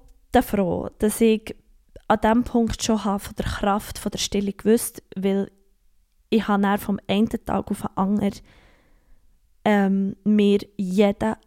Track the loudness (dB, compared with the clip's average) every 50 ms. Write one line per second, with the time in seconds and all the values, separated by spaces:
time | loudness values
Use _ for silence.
0 | _ -20 -20 _ _ _ 2 2 2 2 0 -2 -2 -2 -2 -4 -6 -8 -6 _
1 | -2 -2 2 4 4 4 4 2 -2 -10 -16 -16 _ _ _ _ _ _ _ -20
2 | -2 _ -2 0 2 2 2 2 0 0 0 0 0 0 -2 -4 -2 -2 -2 -2
3 | 0 -2 -4 -4 -6 -10 -10 -8 -6 -6 -4 -4 -2 -2 -2 -2 -4 -8 -14 -10
4 | -10 -8 -6 -6 -8 -4 -4 -4 -4 -4 -6 -2 2 2 2 2 2 -4 -10 -14
5 | -20 _ -12 -4 -2 -2 0 0 -2 -4 -8 _ _ _ _ _ _ _ _ _
6 | _ _ _ _ _ _ 0 0 2 2 0 2 2 2 0 0 0 -4 -4 -4
7 | -2 -2 0 0 0 0 -2 -6 -6 -4 -4 -4 -2 -4 -6 -6 -6 -10 -4 -2
8 | -2 0 0 0 0 -2 -4 -6 -16 _ _ _ _ _ _ _ _ _ _ _
9 | _ _ -20 _ _ _ _ _ _ _ _ _ _ 2 2 4 2 2 2 0
10 | -2 -2 -6 -4 _ 2 2 4 4 4 4 2 0 -4 _ -8 -6 -4 2 2
11 | 2 2 2 0 -2 -2 -2 -4 _